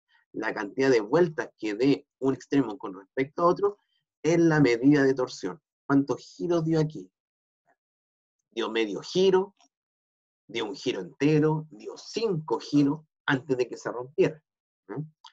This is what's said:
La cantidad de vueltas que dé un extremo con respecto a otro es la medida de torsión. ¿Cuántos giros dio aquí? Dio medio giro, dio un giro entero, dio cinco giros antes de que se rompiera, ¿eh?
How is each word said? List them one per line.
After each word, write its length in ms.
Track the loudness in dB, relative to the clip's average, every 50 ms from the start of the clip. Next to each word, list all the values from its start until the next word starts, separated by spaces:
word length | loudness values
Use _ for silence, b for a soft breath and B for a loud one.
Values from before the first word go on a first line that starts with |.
| _ _ _ _ _ _ -10
La 200 | -8 -6 -6 -4
cantidad 380 | -6 -6 -6 -4 0 2 4
de 80 | 4 4
vueltas 500 | 2 2 2 2 2 2 0 -4 -10 -10 _ _
que 160 | -6 -6 -2
dé 340 | 0 2 2 2 2 0 _ _ -4
un 160 | -2 -2 -2
extremo 420 | -2 -4 -2 0 0 0 0 -4 -10
con 160 | -10 -12 -12
respecto 480 | -14 -18 _ _ -6 -6 -6 _ 0
a 40 | 2
otro 340 | 2 2 2 0 -2 -4 -6 _ _ _ _ _ _ _ _
es 160 | -2 0 2 4
la 220 | 4 4 4 4
medida 440 | 4 4 4 4 4 4 4 6 4
de 120 | 2 2
torsión. 440 | 0 -2 -6 -6 -8 -8 -8 -8 -10 _ _ _ _ _ 0
¿Cuántos 480 | 2 2 2 0 -2 -6 -8 -14 -12
giros 280 | -8 -4 -2 -2 0 0
dio 160 | 0 0 0
aquí? 300 | 0 -2 -4 -8 -16 -18 _ _ _ _ _ _ _ _ _ _ _ _ _ _ _ _ _ _ _ _ _ _ _ _ _ _ _ _
Dio 180 | -8 -6 -6 -4
medio 320 | -2 -2 -2 -2 -4 -8
giro, 540 | -8 -4 -2 2 2 4 4 4 2 -2 -6 _ _ _ _ _ _ _ _ _ _ _ _ _ _ _ _ _ _ -10
dio 180 | -8 -6 -6
un 100 | -6 -8
giro 240 | -8 -6 -4 -4 -4
entero, 680 | -6 -10 -6 -2 0 2 4 4 2 2 0 -2 -4 -8
dio 260 | -14 -18 -16 -16 -16 -16
cinco 600 | -16 -12 -6 -4 -4 -2 -2 -4 -4 -4 -6 -6
giros 420 | -4 0 2 2 2 2 0 -2 -8 _ _ _ _
antes 320 | -2 -2 -2 -2 -2 -2 -2
de 100 | -2 -4
que 100 | -6 -10
se 140 | -10 -10
rompiera, 500 | -8 -10 -10 -6 0 0 0 0 0 -4 _ _ _ _ _ _ _ _ _ -14
¿eh? 140 | -12 -12 -12 -12 _ _ -20 b